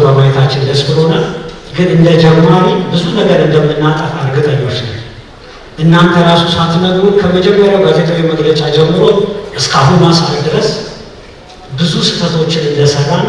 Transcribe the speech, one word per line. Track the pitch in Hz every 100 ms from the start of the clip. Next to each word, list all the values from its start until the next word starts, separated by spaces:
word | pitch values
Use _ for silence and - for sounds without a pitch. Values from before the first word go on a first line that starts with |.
በማየታችን | 135 135 135 - 135 135
ደስ | - 143
ብሎናል። | - 160 165 - - - - - -
ግን | - 180
እንደ | 165 165 160
ጀማሪ | 165 160 160 180 185 -
ብዙ | - - 170
ነገር | 214 190 165
እንደምናጠፋ | 151 151 147 151 151 156 160 -
እርግጠኞች | 135 135 147 131 123 110
ነን። | 104 - - - - - - - - -
እናንተ | 165 165 175 170
ራሱ | 170 170 175
ሳትነግሩን | 170 165 170 185 185 202 202
ከመጀመሪያው | 175 180 190 202 202 196
ጋዜጣዊ | 160 160 165 170
መግለጫ | 165 156 151 156 151
ጀምሮ | 147 160 180 214 202 - - -
እስካሁን | - - - 139 180 165
ሰዓት | 165 139 143
ድረስ | - - - - - - - - - - - - -
ብዙ | 135 170 214
ስህተቶችን | - - 170 165 156 160
እንደሰራን | 147 143 143 - - 170